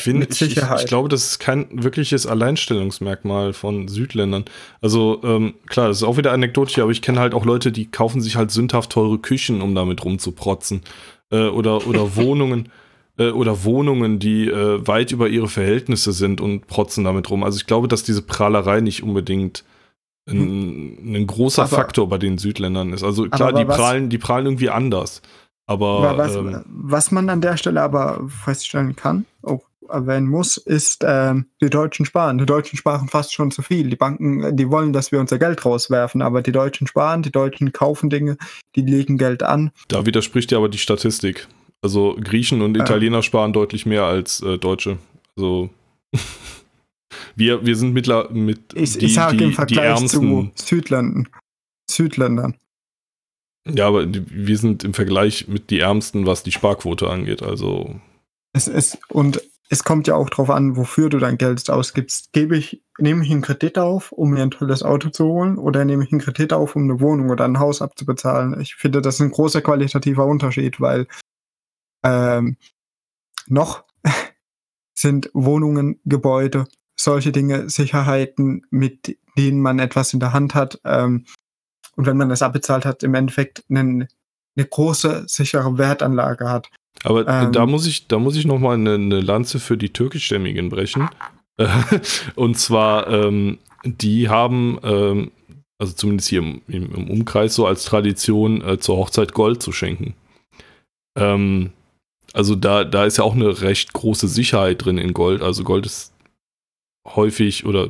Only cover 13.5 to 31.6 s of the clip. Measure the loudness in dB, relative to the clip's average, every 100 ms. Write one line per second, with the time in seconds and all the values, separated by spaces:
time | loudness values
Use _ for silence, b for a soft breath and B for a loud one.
13.5 | 0 2 2 2 2 0 0 0 0 0
14.5 | 0 0 0 0 0 0 0 0 2 0
15.5 | 0 0 0 0 0 0 0 0 0 -2
16.5 | -4 -4 -4 -2 -2 0 0 -2 -2 -2
17.5 | -4 0 0 2 0 0 -2 -4 0 2
18.5 | 2 2 2 0 -2 -2 -2 0 -2 -2
19.5 | -6 b b b b _ _ -4 0 0
20.5 | -2 -6 -8 -12 -12 -6 -2 -2 0 2
21.5 | 2 2 0 2 0 0 0 0 -2 -2
22.5 | -4 -4 -2 -4 -4 -2 -2 0 2 2
23.5 | 2 2 2 2 2 -2 -2 -2 0 0
24.5 | 0 0 0 0 -2 -4 -10 b b b
25.5 | _ -6 -2 0 2 2 2 0 -2 -4
26.5 | -8 -12 -12 -2 0 2 0 0 0 0
27.5 | 0 0 0 2 2 0 -4 -8 -8 -6
28.5 | -6 -4 -2 -2 -2 -2 -2 -4 _ -6
29.5 | -6 -8 _ -8 -4 -2 0 0 0 0
30.5 | -4 0 0 0 0 0 2 2 0 -2
31.5 | _